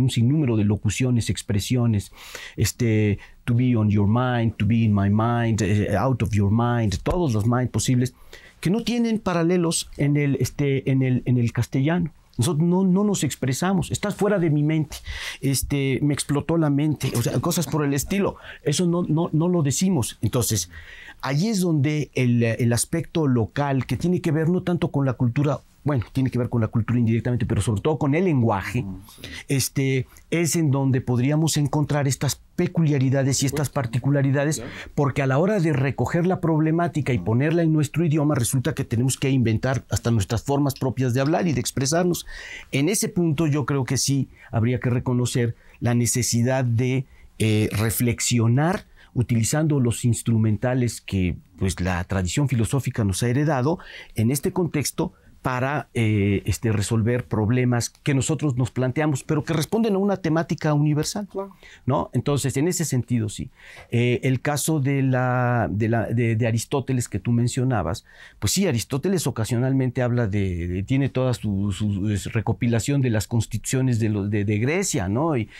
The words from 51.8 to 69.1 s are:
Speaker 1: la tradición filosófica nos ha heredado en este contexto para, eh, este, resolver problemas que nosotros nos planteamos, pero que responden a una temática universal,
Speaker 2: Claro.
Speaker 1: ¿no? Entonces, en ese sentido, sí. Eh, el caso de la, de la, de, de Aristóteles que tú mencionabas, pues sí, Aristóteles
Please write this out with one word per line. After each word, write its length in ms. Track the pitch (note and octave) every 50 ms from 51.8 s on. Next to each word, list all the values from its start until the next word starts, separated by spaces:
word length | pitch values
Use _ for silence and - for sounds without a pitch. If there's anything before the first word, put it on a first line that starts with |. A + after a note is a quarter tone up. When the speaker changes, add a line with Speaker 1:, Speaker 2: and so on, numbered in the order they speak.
Speaker 1:
la 220 | F2+ F#2 F2+ E2+ F2+
tradición 440 | - F#2+ G2 F#2 E2+ - D3 D3 B2+
filosófica 560 | C3 A2+ A2 - C#3+ C3+ - C3 - - G#2
nos 180 | G2 F#2 -
ha 60 | A#2+ A#2+
heredado 500 | B2 C#3+ D3+ E3 D3 B2+ B2 D#3 F3 F#3 - - - - - - -
en 160 | - G#2+ A#2
este 200 | C#3+ - - F#3
contexto 640 | F#3 F#3 F3 - - D3 C3 - - - D#3+ F#3 - _ - - - -
para, 480 | - C3+ B2+ B2 C3 C3+ D3+ B2+ - _
eh, 480 | - B2 A2+ G#2+ G#2+ G2+ G2 G2+ G2 - -
este, 260 | - F2 - - A2+
resolver 540 | G#2 G2+ F#2+ - A#2 A2+ G#2+ A#2+ A#2+ A#2+ -
problemas 640 | - G2 G#2+ G#2+ G#2 B2 B2+ B2+ B2 A#2+ A#2 A#2 -
que 240 | _ - - D3+ C3+
nosotros 420 | C3+ - - D#3 - D3+ D3 A#2+
nos 140 | B2+ C3 -
planteamos, 540 | - B2 B2+ B2+ - D3 D3+ D3+ C3+ - -
pero 200 | - D#3 D3 -
que 80 | -
responden 420 | E3 D#3+ C3+ - G3+ A3+ A3+ A3 F#3+
a 40 | F#3
una 180 | G3+ G3+ F#3+
temática 560 | F#3 - D#3+ D#3 E3 E3+ - E3 - - D3+
universal, 560 | D3 D3 D3+ D3+ D3+ D3+ D3 - - G#3 G#3 -
Speaker 2:
Claro. 240 | - F#3+ G3 G3 - - - - - - -
Speaker 1:
¿no? 240 | B2+ C#3+ E3+ - - -
Entonces, 420 | B2 - C#3+ C#3+ B2+ - B2+ -
en 100 | C3+ D#3
ese 200 | F#3 F3+ - D#3
sentido, 420 | - C3 B2 - - B2 A2+ G#2+ G#2+
sí. 220 | - - - - _ _ - - - - - -
Eh, 300 | - A#2 B2 B2 B2 -
el 180 | - C3 C3 B2
caso 400 | - D3 D3 C#3 - D#3+ D#3+ D3+
de 220 | C3 C#3 C#3 C3+
la, 680 | C3+ C3 B2+ B2 B2+ B2+ B2 B2+ B2 A#2+ B2 A#2 G2+ D2+
de 180 | F#2 G#2 A2+ A2
la, 160 | A#2 A#2 -
de, 280 | - A#2 A#2+ A#2 A2+ A2+
de 120 | A2 B2
Aristóteles 640 | A2+ A#2 A2+ - - D3+ C3+ B2+ - C3 A#2+ - -
que 80 | - G2
tú 120 | - A#2+
mencionabas, 760 | A#2+ A#2 A#2+ A#2 - B2+ B2+ C3 A#2+ G2+ D#2+ D#2+ G2 - - - - - - - - -
pues 160 | G#2+ G2 -
sí, 120 | F3+ G3+
Aristóteles 600 | E3+ A#2 A2+ - - C#3 C3 - F#3